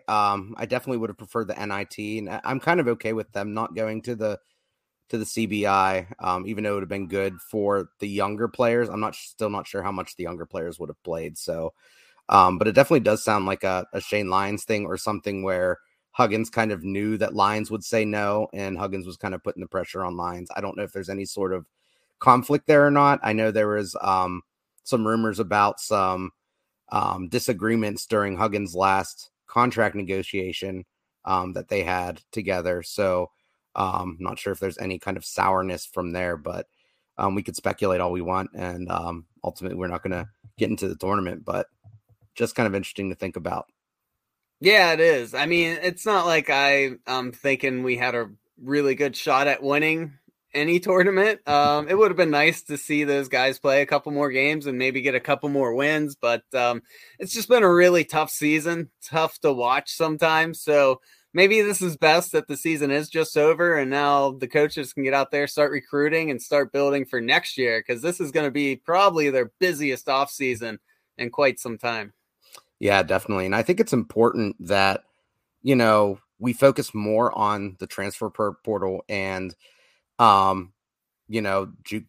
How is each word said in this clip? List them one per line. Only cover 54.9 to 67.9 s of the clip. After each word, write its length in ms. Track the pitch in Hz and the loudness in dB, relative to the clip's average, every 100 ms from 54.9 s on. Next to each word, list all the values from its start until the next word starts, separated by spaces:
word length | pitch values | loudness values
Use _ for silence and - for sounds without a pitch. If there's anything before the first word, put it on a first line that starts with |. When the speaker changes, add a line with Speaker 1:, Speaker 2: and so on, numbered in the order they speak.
| 131 | 0
Speaker 2:
get 140 | 131 | 0
a 60 | 127 | 0
couple 280 | - 143 147 | 0 -2 0
more 240 | 139 123 | 0 0
wins, 400 | 123 143 156 147 | 2 2 2 -2
but, 280 | 139 120 117 - | -2 0 0 -2
um, 280 | 131 120 117 - - - - | 0 0 0 -6 -20 -20 -14
it's 140 | 190 | -8
just 160 | 233 220 | -6 4
been 140 | 247 | 6
a 100 | 190 | 8
really 320 | 175 180 175 | 8 8 6
tough 260 | 151 156 151 | 4 0 -2
season, 600 | - 151 156 160 165 151 _ | -2 0 0 0 -4 -6 _
tough 380 | - 160 160 - | -4 -2 -2 0
to 120 | 156 | 0
watch 400 | 127 120 139 - | 2 2 0 -2
sometimes. 680 | - 160 151 165 160 160 165 | -2 -2 2 2 2 0 -2
So 400 | - 147 135 123 _ _ _ | 2 4 4 2 _ _ _
maybe 300 | 170 196 220 | 4 6 6
this 180 | 208 196 | 2 0
is 160 | 185 151 | -4 2
best 360 | 160 170 - | 4 4 2
that 140 | 156 - | -2 -2
the 100 | 143 | -4
season 340 | 165 156 143 | -2 0 0
is 180 | 143 151 | 0 -2
just 300 | 160 160 156 | -2 0 4
over 400 | 151 160 175 156 | 4 4 2 2
and 120 | 131 | 0
now 420 | 143 143 143 139 | 2 4 4 2
the 160 | 131 127 | -2 -2
coaches 440 | 151 147 156 127 | 2 2 0 -8
can 120 | - | -4
get 100 | 135 | 0
out 160 | 139 135 | 2 2
there, 160 | 147 143 | 0 0
start 240 | - 147 | 0 0
recruiting, 600 | 143 - 143 151 160 160 | 0 -4 0 2 0 -2
and 120 | 123 | -4
start 280 | - 147 131 | 0 0 0
building 360 | 139 143 139 131 | 0 0 0 -2
for 140 | 123 | -4
next 360 | 117 160 - - | 0 0 0 -2
year, 260 | 120 113 | 0 0
'cause 200 | - | -2